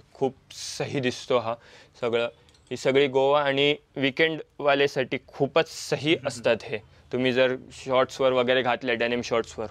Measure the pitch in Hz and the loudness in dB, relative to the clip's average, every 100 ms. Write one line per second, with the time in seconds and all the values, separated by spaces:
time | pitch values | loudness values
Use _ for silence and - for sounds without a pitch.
0 | - - 135 - _ - - - 135 139 | -18 -4 -4 -4 _ -14 -12 -8 -6 -2
1 | 123 - - 127 110 117 - - - - | -4 -4 -2 0 0 -6 -12 -20 -20 -6
2 | 120 117 117 - _ _ _ 123 143 135 | -2 0 -2 -6 _ _ _ -2 2 4
3 | 143 131 135 147 143 135 143 147 _ - | 4 4 4 4 2 2 2 0 _ -4
4 | 135 - 165 156 - - 143 139 143 - | -2 2 0 -2 -10 -2 2 4 2 0
5 | 120 131 - - 139 165 156 - - 143 | -4 -6 -8 -4 0 0 -2 -6 -6 -4
6 | 139 170 147 123 120 110 - 107 - - | 0 -2 -2 -4 0 0 -2 -10 -12 -20
7 | _ 123 131 123 127 127 - - 131 127 | _ -2 0 2 2 0 -10 -14 0 2
8 | 127 - 131 127 123 131 123 120 127 117 | 0 0 2 2 2 2 2 -2 -2 -2
9 | 117 120 113 117 110 - 107 | 0 -2 -2 -2 -2 -8 -10